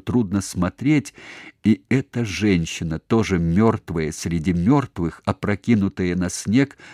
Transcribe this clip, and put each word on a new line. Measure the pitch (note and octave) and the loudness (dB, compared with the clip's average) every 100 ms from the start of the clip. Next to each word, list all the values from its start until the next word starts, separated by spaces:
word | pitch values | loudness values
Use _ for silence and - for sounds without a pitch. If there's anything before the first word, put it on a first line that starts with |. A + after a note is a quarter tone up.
| - | -2
трудно | B2 G2 G2 | 0 0 -2
смотреть, | - F#2+ F2 - C#3 D3+ - - - - - _ | -4 -4 -4 -2 0 0 -2 -14 -20 -20 -20 _
и | G#2 A2 _ | 0 0 _
эта | C3 - A#2+ A2+ | -2 -2 -6 -6
женщина, | F2 G#2 F2+ E2 - E2 D#2 | -2 2 2 0 -6 -6 -6
тоже | - A2+ G2 F2+ | 0 0 2 0
мёртвая | E2 F2 A2+ A2+ - E2 D2+ | 2 4 4 2 -4 -4 -4
среди | - F2 E2+ D#2+ | -6 -4 -2 0
мёртвых, | E2+ F2+ C#3+ B2+ - E2 - | 0 2 2 0 -4 -6 -4
опрокинутая | - - - G2+ - A2 G2 - F2+ F2+ | -6 -4 -4 -4 0 2 2 -2 -2 -2
на | F2 | -4
снег | - - A#2 C#3 - - | -4 0 0 0 -4 -20